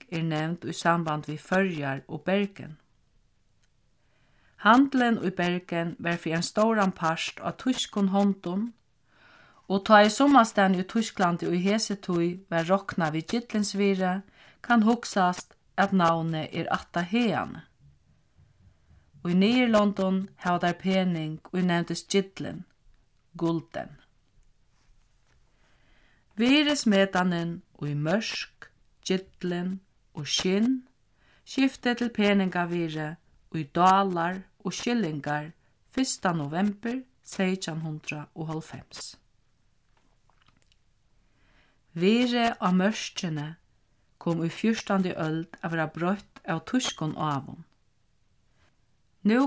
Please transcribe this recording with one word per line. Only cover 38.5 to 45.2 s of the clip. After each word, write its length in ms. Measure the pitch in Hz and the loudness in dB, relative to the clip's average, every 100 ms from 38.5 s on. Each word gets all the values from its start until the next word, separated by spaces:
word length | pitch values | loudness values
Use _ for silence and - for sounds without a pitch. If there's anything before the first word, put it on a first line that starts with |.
hálvfems. 640 | 156 151 - - - - - _ _ _ _ _ _ _ _ _ _ _ _ _ _ _ _ _ _ _ _ _ _ _ _ _ _ _ | -8 -10 -16 -16 -16 -16 -18 _ _ _ _ _ _ _ _ _ _ _ _ _ _ _ _ _ _ _ _ _ _ _ _ _ _ _
Virði 540 | 165 185 233 247 240 233 - | 0 2 4 2 2 0 0
á 100 | 185 | 2
mørkini 800 | 180 196 214 - - 175 151 151 165 _ _ _ _ _ _ | 2 2 -2 -8 -8 -6 -6 -8 -14 _ _ _ _ _ _
kom 200 | 170 165 | -4 -2
í 60 | 165 | -4
fjúrtandu 600 | - 220 220 - 196 180 | -2 -2 -2 -2 -2 0
øld 440 | - | -2